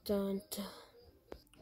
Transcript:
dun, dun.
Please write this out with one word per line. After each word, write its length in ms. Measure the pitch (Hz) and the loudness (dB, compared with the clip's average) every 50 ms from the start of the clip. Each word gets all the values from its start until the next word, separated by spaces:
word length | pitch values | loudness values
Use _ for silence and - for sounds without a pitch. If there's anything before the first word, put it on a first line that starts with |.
| - | 0
dun, 360 | - 208 196 196 196 196 196 - - | 4 4 4 6 4 2 2 0 -2
dun. 160 | - - 196 - - - - - - - - - - - - - - - - - - - | -4 -4 -4 -4 -6 -12 -16 -18 -18 -20 -20 -20 -20 -18 -14 -14 -14 -14 -16 -20 -20 -4